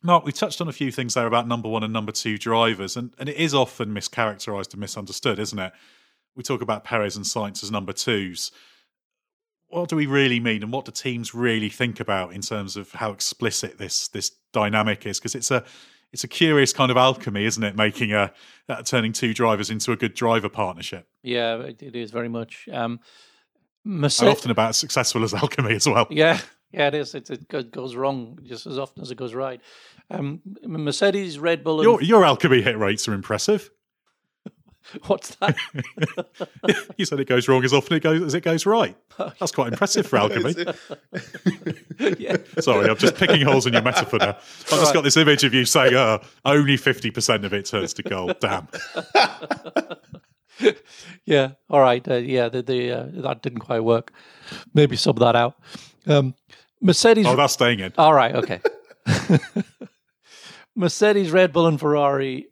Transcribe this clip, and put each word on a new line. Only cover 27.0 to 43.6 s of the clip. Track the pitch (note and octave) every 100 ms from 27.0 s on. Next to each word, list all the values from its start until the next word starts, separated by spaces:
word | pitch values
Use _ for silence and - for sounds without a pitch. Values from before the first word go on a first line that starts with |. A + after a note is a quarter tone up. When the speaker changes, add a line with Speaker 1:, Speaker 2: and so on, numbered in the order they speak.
| C#3+ C#3+
Speaker 2:
It, | -
it | B2 -
go-, | D3+
goes | A#2 A#2 C3 A#2+
wrong | C3+ C3+ A#2 B2
just | B2 A#2 -
as | C3
often | C3+ -
as | -
it | B2+
goes | B2+
right. | A#2 C3 B2+ _ - - _ _
Um, | - C#3 D#3 F#3+ G3 C4+
M-, | D#3+
Mercedes, | D3 C#3+ G3 G3 F#3+ D3
Red | D#3+ E3
Bull, | D3 D#3
and | D#3
Speaker 1:
Your, | A#3
your | D#3+ A3 F3
alchemy | C#3 E3 C3
hit | G#2+ A2
rates | G#2 G#2+ -
are |
impressive. | G2+ F#2+ G#2 - G#3 - _ _ _ _ _ _ _ -
Speaker 2:
<laughs> | _ _ _ - - -
What's | G3 - -
that? | G3 D3
Speaker 1:
<laughs> | - C#3+ B2+ - D#3 - F3 _ F3 - A3+ F#3+ - -
You | F#3
said | C#3+
it | C3+
goes | B2+ B2
wrong | C3
as | B2+
often | C#3 - E3
it |
goes, | D#3+ D#3+
as | E3+ D3+
it |
goes | E3+ E3 G3
right. | A3+ F#3+ - _ -
That's | - - F3
quite | - A#2+
impressive | A2+ G3+ - -
for | B2
alchemy. | G#2 F#3 D#3 E3
Speaker 2:
<laughs> | F3 - - C#3+ _ - - - - - - - _ - B3+ F3+
Yeah. | - F#3 - -
Speaker 1:
Sorry, | D3+ G#2+ G2+
I'm | A2
just | E3+ -
picking | F3+ D#3+
holes | C#3 C3+